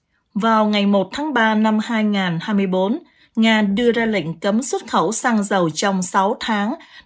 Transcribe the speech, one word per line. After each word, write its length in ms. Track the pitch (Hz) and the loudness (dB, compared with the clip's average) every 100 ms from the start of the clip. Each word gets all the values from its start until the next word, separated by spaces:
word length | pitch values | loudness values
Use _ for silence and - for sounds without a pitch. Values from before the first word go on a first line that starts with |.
| _ _ _ | _ _ _
Vào 320 | 202 226 220 214 | -2 2 4 2
ngày 200 | 208 202 | 2 2
một 240 | 202 185 | 2 0
tháng 220 | - 311 | -4 -2
ba 220 | 247 220 214 | 0 2 2
năm 240 | 220 214 | 2 0
hai 200 | 214 226 | -2 -2
ngàn 360 | 214 202 185 165 | 0 0 -2 -4
hai 140 | 226 202 | -2 -2
mươi 120 | 196 | 0
bốn, 320 | 185 196 294 - _ _ - | 0 0 -2 -8 _ _ 0
Nga 260 | 226 220 | 2 2
đưa 300 | 208 196 240 | 2 2 2
ra 140 | 233 226 | 2 0
lệnh 340 | 208 156 160 | -2 -4 -4
cấm 240 | 202 214 | -2 -2
xuất 240 | 277 392 349 | -2 -4 -2
khẩu 240 | 220 170 | 0 0
xăng 320 | 226 254 220 | 0 0 0
dầu 260 | 202 196 165 | 0 0 0
trong 320 | 151 202 190 | 0 -2 -2
sáu 360 | 180 208 196 240 | 0 0 0 -2
tháng 360 | - 214 208 330 - - | -4 -2 -2 -6 -12 -20